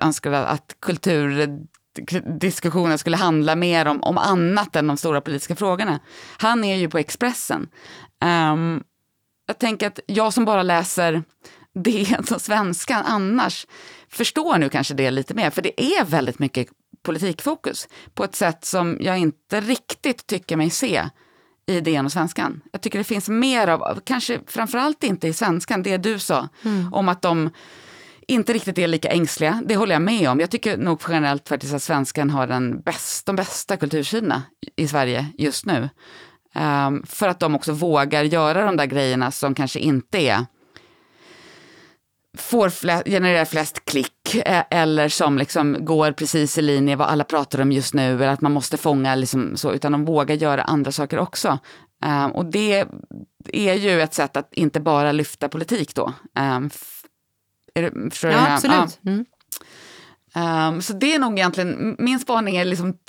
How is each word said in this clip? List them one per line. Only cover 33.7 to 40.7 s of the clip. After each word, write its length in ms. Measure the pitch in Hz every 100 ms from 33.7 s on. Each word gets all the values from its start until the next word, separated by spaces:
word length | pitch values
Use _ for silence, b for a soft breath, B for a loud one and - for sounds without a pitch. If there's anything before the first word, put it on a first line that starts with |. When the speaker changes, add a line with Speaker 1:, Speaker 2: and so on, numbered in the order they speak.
| 196
Speaker 1:
kultursidorna 640 | 143 156 139 220 202 117 131 _ - -
i 120 | 156
Sverige 380 | 147 127 120 143 -
just 280 | 147 - -
nu. 240 | 143 139 - B B B B B -
Ehm, 480 | 156 143 139 143 160
för 220 | - 196
att 120 | 180
de 160 | 165 147
också 160 | 160
vågar 520 | 147 175 147 139 151
göra 420 | 151 165 156 170 208
de 120 | 170
där 80 | 139
grejerna 460 | 135 135 127 123
som 240 | - 147 135
kanske 240 | 135 -
inte 380 | 147 135 - 202
är, 280 | 139 104 120 _ B